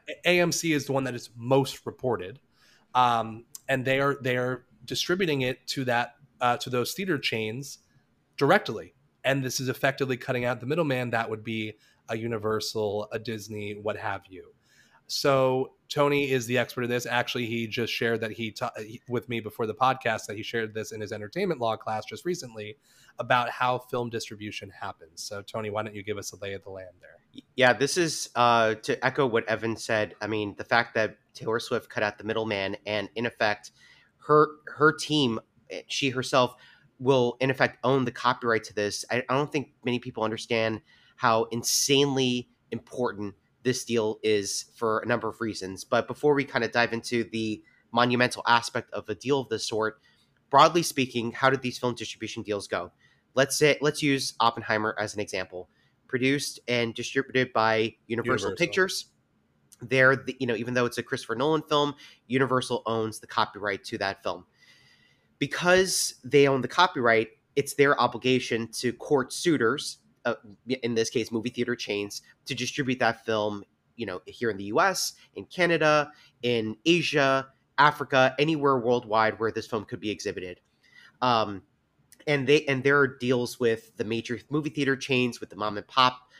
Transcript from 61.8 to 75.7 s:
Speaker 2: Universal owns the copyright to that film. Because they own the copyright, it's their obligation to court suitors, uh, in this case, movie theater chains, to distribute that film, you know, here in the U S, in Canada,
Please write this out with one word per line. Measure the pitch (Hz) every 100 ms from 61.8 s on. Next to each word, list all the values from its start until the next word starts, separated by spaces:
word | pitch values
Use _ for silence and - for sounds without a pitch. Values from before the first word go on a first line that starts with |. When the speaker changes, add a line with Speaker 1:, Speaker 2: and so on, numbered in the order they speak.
| 147 139 - - -
Speaker 2:
Universal | 127 131 127 127 120 -
owns | 113 110 107
the | -
copyright | - 107 104 101 98 -
to | 110
that | 98 98
film. | 104 87 90 _ _ _ _ _ _ _ _ _
Because | 143 - 175 185 190 - - -
they | 127 143 139
own | 135
the | 123
copyright, | - 185 - 120 113 113 - _ -
it's | 139 -
their | 139 143
obligation | 123 117 127 127 123 117 113
to | - 123
court | - - 147 160
suitors, | - 175 147 113 143 - - _ _ 120
uh, | 113 110 101 -
in | 127 120 113
this | 113
case, | 123 110
movie | 113 113
theater | 123 120 120
chains, | - 101 101 - - _ -
to |
distribute | 135 123 - 131 127
that | 113 113 -
film, | 110 107 101 98 _ _ -
you | 107
know, | 90 -
here | - 117
in | 98
the | 101
U | 117
S, | 190 185 - - _ -
in | -
Canada, | - 170